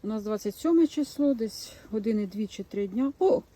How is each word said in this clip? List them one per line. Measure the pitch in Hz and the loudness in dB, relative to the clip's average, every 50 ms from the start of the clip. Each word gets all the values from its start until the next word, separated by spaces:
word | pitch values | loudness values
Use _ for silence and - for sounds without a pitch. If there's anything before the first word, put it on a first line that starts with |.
у | - 208 | -4 -4
нас | 220 220 | -6 -4
двадцять | 202 208 214 202 - 208 196 | -2 -4 -4 -2 -2 -6 -6
сьоме | - - 320 339 330 330 | -2 2 4 6 6 6
число, | 294 - 302 285 - - - 285 285 269 | 4 2 -2 -4 -4 -2 2 2 2 2
десь | 226 226 214 - - - - - - - - | 2 -2 -6 -6 -10 -16 -16 -18 -20 -12 -6
години | 202 220 196 226 220 214 208 | -6 -2 0 0 0 0 -2
дві | 185 190 202 214 | -4 -4 -6 -6
чи | 196 - - 190 | -6 -6 -12 -12
три | - - 202 202 190 | -8 -4 -4 -4 -2
дня. | 185 233 262 277 285 _ | -2 -2 -2 -2 0 _
О! | 370 381 - - - _ _ | 4 4 4 2 0 _ _